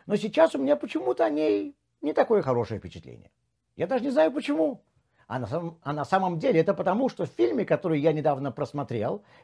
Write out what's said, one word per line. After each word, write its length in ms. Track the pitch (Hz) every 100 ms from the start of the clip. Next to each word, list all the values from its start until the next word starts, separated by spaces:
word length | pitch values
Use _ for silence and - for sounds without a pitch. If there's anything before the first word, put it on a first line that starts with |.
| -
но 80 |
сейчас 400 | 208 214 302 330
у 40 | 277
меня 180 | 269 285
почему-то 480 | 262 320 381 -
о 60 | 311
ней 460 | 294 311 202 285 - _ _
не 120 | 151
такое 300 | - 254 208
хорошее 360 | 131 120 110 104
впечатление. 540 | 87 - 65 57 - _ _ _ _
Я 140 | - 170
даже 160 | 262
не 60 | 269
знаю 220 | 254 320
почему. 520 | 277 285 302 311 233 _ _ _ _ -
А 140 | 127
на 60 | 107
самом, 300 | 160 170 165
а 100 | 139
на 120 | 147
самом 340 | 139 190 185 165
деле 220 | 254 165
это 140 | 160
потому, 340 | 196 180 202 262
что 180 | - 170
в 40 |
фильме, 340 | - 349 277
который 360 | 185 196 175 151
я 120 | 160
недавно 400 | 151 147 135 139
просмотрел, 720 | 147 135 147 135 117 120 202 - -